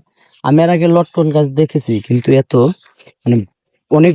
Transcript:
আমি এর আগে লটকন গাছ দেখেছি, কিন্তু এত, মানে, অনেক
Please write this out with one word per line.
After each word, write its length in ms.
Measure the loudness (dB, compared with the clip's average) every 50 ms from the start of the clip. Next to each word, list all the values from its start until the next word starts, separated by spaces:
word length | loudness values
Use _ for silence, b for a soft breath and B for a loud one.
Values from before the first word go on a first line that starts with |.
| -10 b b b b b b b b
আমি 140 | 0 2 2
এর 100 | 2 2
আগে 160 | 0 0 0 0
লটকন 380 | 0 0 0 -2 -4 -4 -2 -2
গাছ 160 | 0 -2 -2 -2 -2
দেখেছি, 400 | -2 -2 -2 -2 -6 -4 -4 -6 -6
কিন্তু 280 | -4 -4 -4 -2 0 0 0
এত, 220 | 0 0 0 0 0 0 0 -2 _ _ b b b b b b _
মানে, 180 | -4 -2 -2 -2 -2 -6 _ _ _ _ _ _ _ -2
অনেক 240 | 0 2 2 2 0